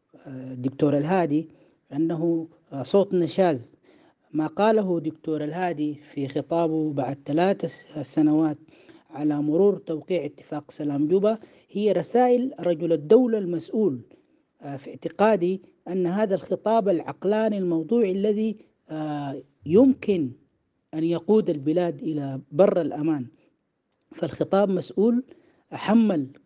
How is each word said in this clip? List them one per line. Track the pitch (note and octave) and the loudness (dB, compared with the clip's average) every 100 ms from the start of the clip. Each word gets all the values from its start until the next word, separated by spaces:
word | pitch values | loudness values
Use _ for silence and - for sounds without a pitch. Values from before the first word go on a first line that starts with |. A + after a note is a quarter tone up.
| _ - C#3+ | _ -20 -16
آه، | C3 C3 | -14 -12
الدكتور | B2+ B2+ - D3 C#3+ | -6 -6 0 0 2
الهادي | D3+ F#3+ E3 D3 D#3+ - _ _ - | 0 0 0 -2 -4 -14 _ _ -10
أنه، | C#3 E3 D#3+ E3+ E3 D#3+ _ _ | -4 -2 -2 -2 -2 -4 _ _
آه، | C#3 | -10
صوت | - G3 F#3+ | 0 2 2
نشاز. | F#3 E3 - F3+ C3 - _ _ _ _ _ _ | 0 0 0 0 0 -6 _ _ _ _ _ _
ما | D3+ D#3 | -4 -4
قاله | - G#3+ A3 F#3+ E3+ | 0 2 2 2 -2
دكتور | D3+ D#3 - D3+ | -4 -8 -6 -4
الهادي | D3+ F3 F3+ D3 D3+ | -4 -4 -4 -4 -4
في | C#3+ - C#3+ C#3 | -6 -10 -8 -6
خطابه | D3+ - E3+ E3 D#3+ D#3 | -6 -2 0 0 0 -2
بعد | C#3 C3 C#3 | -4 -6 -6
ثلاث | - D3+ F#3 G3 E3 | -4 0 2 0 -4
س-، | - - D3+ C3+ | -10 -14 -12 -6
سنوات | D#3 D3+ D#3 D#3 D3 - - - - _ | 0 2 4 0 -4 -12 -20 -20 -20 _
على | D3 D3+ D3 | -6 -2 -2
مرور | D3+ E3 G3+ F3+ | 0 2 2 2
توقيع | - D#3 - F3 | -4 -8 -4 -4
اتفاق | D3 - - D3+ - | -4 -10 -12 -10 -10
سلام | - D3 C#3+ D3+ | -8 -4 -2 2
جوبا | F#3+ G#3 A3 - _ _ | 2 2 -2 -8 _ _
هي | G3 G#3+ | -2 2
رسائل | F3+ E3+ A#3+ B3 B3 C4 - | 2 2 2 4 4 0 -2
رجل | F3 D#3+ E3 | -2 0 0
الدولة | E3 D3 A#3 B3 A3 | 0 6 6 6 0
المسؤول. | F3 E3+ - A3 G3 B2 - _ _ _ _ _ | -2 -4 -2 0 0 0 -8 _ _ _ _ _
آه، | C#3+ C3+ | -14 -14
في | - | -14
اعتقادي | - E3 - G#3+ G3+ F3+ F#3+ - _ - | -10 -6 2 2 4 0 -4 -8 _ -6
أن | F#3 E3+ | -2 -2
هذا | G3 A3 | 0 0
الخطاب | F#3+ - F3 G#3 A3+ G3 | -2 -4 -4 0 2 2
العقلاني | E3 C#3 C#3 F#3+ G#3+ A3 G3+ | 0 -2 -6 -2 0 0 -2
الموضوعي | F3+ E3 D#3 A#3+ G3 | -2 -2 0 0 2
الذي، | F#3+ G#3 G#3 A3 G#3 _ _ - | 0 0 0 -2 -6 _ _ -12
آه، | D#3 D3+ D3 C#3 C#3 - _ C#3+ | -8 -6 -6 -8 -10 -14 _ 2
يمكن | F#3+ C4+ B3+ - F3+ B2+ - _ _ _ _ _ | 6 6 4 0 -2 -2 -8 _ _ _ _ _
أن | D#3 | -4
يقود | E3 E3 E3 G#3+ E3+ | -2 -2 2 2 2
البلاد | D3+ C#3+ F3 F3 C#3+ | -2 -2 0 -2 -4
إلى | D#3+ D3+ C#3 C3+ - | -6 -6 -6 -8 -4
بر | D3+ G3+ F3+ | 2 4 2
الأمان. | D3 D3 D#3+ D3 A#2 _ _ _ _ _ _ _ - | -2 -2 -2 -2 -6 _ _ _ _ _ _ _ -20
فالخطاب | - D#3+ - - G3 G3+ | -8 -6 -4 0 2 2
مسؤول، | F#3 - - A3+ A#3+ - - _ _ _ | 0 -2 0 2 2 -2 -12 _ _ _
أحمل | - - A#3 G#3+ E3+ C3 - | -6 2 4 4 2 -4 -10